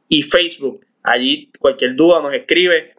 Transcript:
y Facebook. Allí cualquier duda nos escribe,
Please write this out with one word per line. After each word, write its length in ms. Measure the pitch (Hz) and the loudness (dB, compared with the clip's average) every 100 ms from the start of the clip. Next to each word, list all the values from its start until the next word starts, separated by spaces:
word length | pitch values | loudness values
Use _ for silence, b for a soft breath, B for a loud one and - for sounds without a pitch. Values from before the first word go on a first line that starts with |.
| _ | _
y 140 | 156 | -2
Facebook. 600 | 143 180 170 - 135 107 _ _ | 0 0 -2 -6 -10 -10 _ _
Allí 480 | - 123 127 151 - _ | -2 0 0 -4 -8 _
cualquier 380 | 139 131 131 131 | -2 0 -4 2
duda 240 | 165 165 | 2 2
nos 140 | 143 | 0
escribe, 580 | 135 - 175 180 165 156 | -8 -2 0 2 0 -4